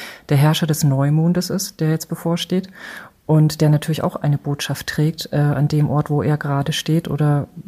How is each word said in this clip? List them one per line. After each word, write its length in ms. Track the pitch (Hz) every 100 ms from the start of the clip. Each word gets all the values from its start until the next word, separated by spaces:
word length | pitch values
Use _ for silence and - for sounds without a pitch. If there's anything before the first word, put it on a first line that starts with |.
| - - -
der 80 | 139
Herrscher 280 | 151 160 160
des 180 | 151
Neumondes 680 | 147 135 143 156 165 175 180
ist, 320 | 185 - -
der 80 | 156
jetzt 160 | 160 -
bevorsteht 600 | 160 170 170 - 185 185 - - - - _ -
und 340 | 156 156 -
der 80 | 151
natürlich 320 | 151 - 156
auch 120 | 175 -
eine 220 | 147 143
Botschaft 500 | 143 143 - 135 -
trägt, 420 | - 156 160 -
äh, 40 | 147
an 300 | 147 135 147
dem 220 | 151 147
Ort, 200 | 143 147
wo 120 | 147
er 140 | 131 151
gerade 340 | 143 139 139
steht 360 | - - 160 -
oder 380 | 139 151 143 - -